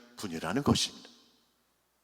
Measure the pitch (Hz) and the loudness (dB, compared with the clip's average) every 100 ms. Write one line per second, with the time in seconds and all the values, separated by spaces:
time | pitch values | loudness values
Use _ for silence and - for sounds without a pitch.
0 | - - 104 82 82 113 143 156 - - | -20 -10 -6 -4 -2 2 4 4 2 -6
1 | - - - _ _ _ _ _ _ _ | -20 -20 -20 _ _ _ _ _ _ _